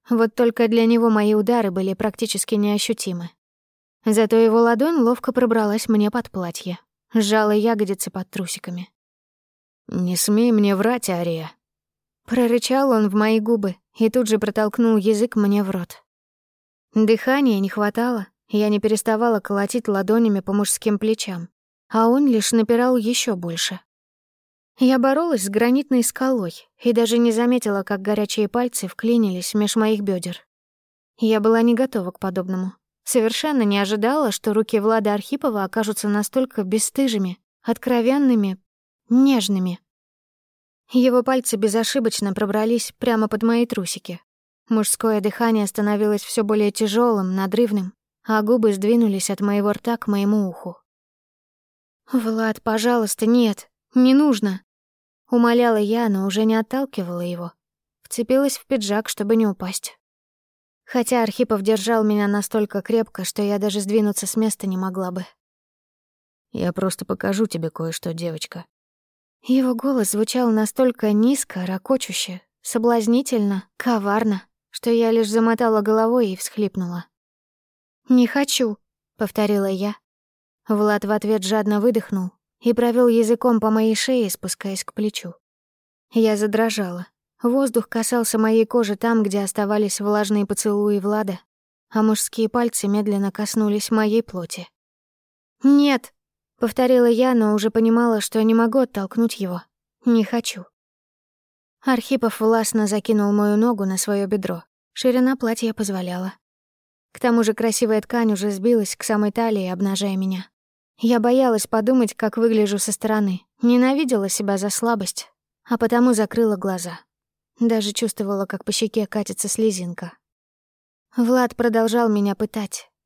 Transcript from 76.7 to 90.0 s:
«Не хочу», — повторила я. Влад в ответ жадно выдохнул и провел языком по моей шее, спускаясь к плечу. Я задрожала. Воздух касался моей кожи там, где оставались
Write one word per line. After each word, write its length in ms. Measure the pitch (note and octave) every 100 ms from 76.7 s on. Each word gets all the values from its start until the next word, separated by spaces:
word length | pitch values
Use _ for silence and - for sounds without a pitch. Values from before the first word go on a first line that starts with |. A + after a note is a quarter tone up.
| - F3 F3 - _ _ _ _ _ _ _ _ _ -
«Не 160 | B3+ A#3+
хочу», — 520 | C#4+ C#4 - A#3 G#3 _ _ _ -
повторила 500 | G#3+ - G#3 G#3 G3
я. 260 | F#3+ G3+ G#3 _ _ _ _ _ _ -
Влад 380 | G#3 G#3 G#3 G3+
в 60 |
ответ 320 | G#3+ G#3 A3
жадно 360 | F#3 G#3+ G#3 G#3
выдохнул 520 | A#3 A3+ - F#3+ F#3 - _ _
и 140 | A#3+
провел 340 | A#3+ A#3+ A#3 A#3+
языком 520 | A3+ A3 A#3 B3+ A3+
по 100 | G#3+
моей 260 | A3 A3 A3
шее, 340 | - B3+ G3+
спускаясь 540 | - F#3+ - G3 F#3+
к 100 | -
плечу. 400 | - G#3+ - F3+ - _ _ _ _ _ _ _
Я 260 | A3+ A3 G#3+
задрожала. 720 | G#3+ A3 A3+ A3 F#3 F3 F3+ _ _ _
Воздух 460 | A#3+ C4 C#4 A3+ -
касался 500 | A3+ A3 A#3+ A3+ A3
моей 280 | A3 A3+ A3
кожи 300 | A#3+ G#3 G3+
там, 280 | A#3 A3+
где 180 | G#3 G3+
оставались 600 | G3 - G3+ G#3+ G3+ -